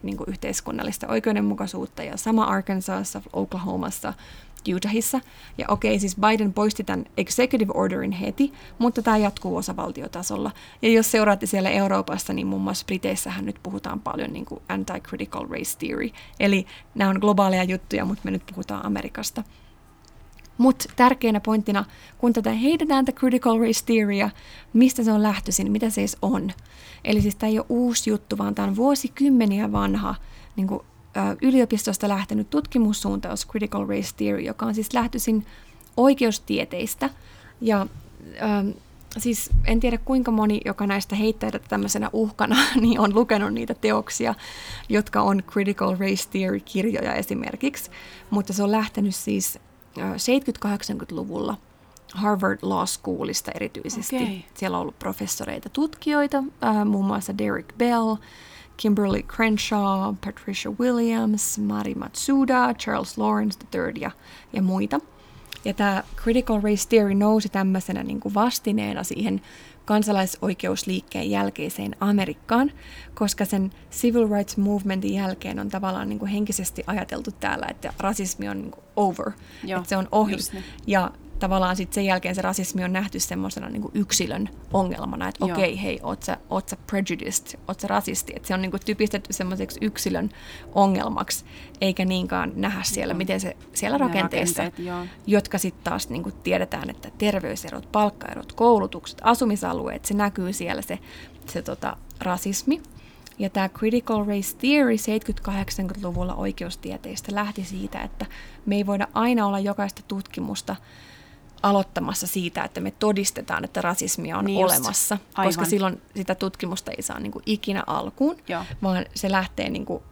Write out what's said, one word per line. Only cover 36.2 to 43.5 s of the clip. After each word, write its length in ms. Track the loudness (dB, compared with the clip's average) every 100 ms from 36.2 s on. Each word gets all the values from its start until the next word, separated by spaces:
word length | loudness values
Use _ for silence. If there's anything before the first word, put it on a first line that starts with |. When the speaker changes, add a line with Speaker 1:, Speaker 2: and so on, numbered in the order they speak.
| 4 2 -2 -2 -2 -4 -6 -2 -4 -4 -18 -20 -20 -4
Speaker 1:
Ja, 260 | 2 2 2 -6 -18 -18
ö, 520 | -18 -4 0 2 0 -4 -12 -20 -14 -4
siis 320 | -2 -2 4 6 6
en 140 | 6
tiedä, 180 | 4 2
kuinka 340 | 2 2 4
moni, 300 | 4 4 2 0
joka 220 | -2 0
näistä 280 | 0 0 0
heittää 360 | 2 0 -2
tätä 140 | -6 -4
tämmöisenä 400 | -2 0 0 0
uhkana, 440 | 0 0 2 4 4 4
<laughs> 100 | 6
niin 180 | 4 6
on 140 | 4 6
lukenut 380 | 4 4 2